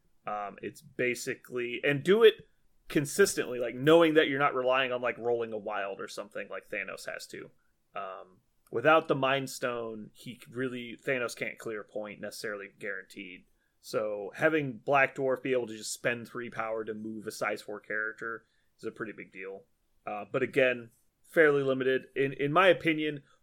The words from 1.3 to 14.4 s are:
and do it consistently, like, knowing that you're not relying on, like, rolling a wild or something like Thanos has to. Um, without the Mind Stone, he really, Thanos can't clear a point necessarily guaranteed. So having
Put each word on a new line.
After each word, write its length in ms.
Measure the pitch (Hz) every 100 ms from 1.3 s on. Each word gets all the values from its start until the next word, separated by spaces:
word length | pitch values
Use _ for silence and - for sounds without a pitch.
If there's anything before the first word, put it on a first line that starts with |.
| 117 - 123 120 120
and 180 | - 143
do 200 | 143 214
it 260 | 220 - - _ _ _ -
consistently, 720 | 165 139 - 196 - 117 123
like, 160 | 120
knowing 400 | 123 139 165 165
that 140 | 156 139
you're 100 | 139
not 140 | 143
relying 380 | 127 127 127 131
on, 80 | 123
like, 180 | 123 110
rolling 340 | 117 117 113
a 60 | 107
wild 420 | 101 104 98 98
or 80 | 104
something 400 | - 104 104 101
like 200 | 95 -
Thanos 380 | 104 92 - -
has 200 | - -
to. 220 | - - _ _ _ _
Um, 440 | 101 98 95 92 95 _ _ _
without 340 | 113 135 160 160
the 60 |
Mind 360 | 143 135 139 131
Stone, 600 | - 127 120 113 110 101
he 280 | - 131 123 -
really, 460 | 120 131 123 120 107
Thanos 320 | - 131 117 -
can't 220 | 113 -
clear 220 | 117 107
a 40 |
point 360 | - - 104 98
necessarily 480 | 104 - 113 104 98 -
guaranteed. 680 | 107 95 92 - 92 90 _ _ _ _
So 500 | - 127 107 104 101
having 420 | -